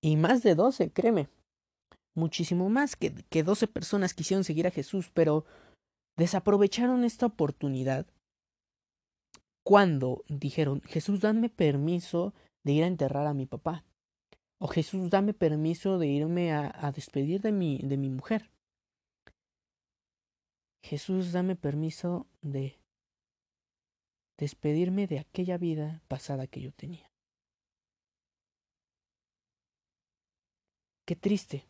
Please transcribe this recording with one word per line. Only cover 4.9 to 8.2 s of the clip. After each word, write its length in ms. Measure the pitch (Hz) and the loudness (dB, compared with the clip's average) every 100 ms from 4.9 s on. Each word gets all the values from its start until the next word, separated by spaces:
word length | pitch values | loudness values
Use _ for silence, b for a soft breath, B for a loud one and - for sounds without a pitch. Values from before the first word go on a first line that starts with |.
| 196 175 | -4 -4
pero 320 | - 160 151 - B B B _ _ _ - | 2 4 4 0 B B B _ _ _ -2
desaprovecharon 880 | 170 190 196 202 202 214 247 254 240 | 0 2 2 4 4 4 2 2 0
esta 220 | - 240 | 2 -2
oportunidad 800 | - 147 - 143 131 131 131 - _ | 0 -2 0 -4 -2 -2 -2 -6 _